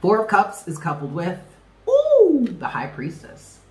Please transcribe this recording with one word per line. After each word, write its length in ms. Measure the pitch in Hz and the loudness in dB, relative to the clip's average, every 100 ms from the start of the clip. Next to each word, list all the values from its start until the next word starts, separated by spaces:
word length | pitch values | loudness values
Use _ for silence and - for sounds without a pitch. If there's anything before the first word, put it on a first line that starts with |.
Four 220 | 175 214 | 2 2
of 60 | 214 | 2
Cups 400 | 208 - - - | 0 0 -4 -12
is 100 | 151 | -8
coupled 360 | 170 151 143 | -6 -6 -8
with, 240 | 147 170 185 - - _ _ - | -6 -6 -8 -14 -20 _ _ 0
ooh, 580 | 523 605 571 392 294 240 175 | 2 4 6 6 4 0 -4
the 100 | 127 | -8
High 200 | 123 139 | -8 -8
Priestess. 720 | - 139 170 - - - - _ | -8 -10 -10 -20 -20 -20 -20 _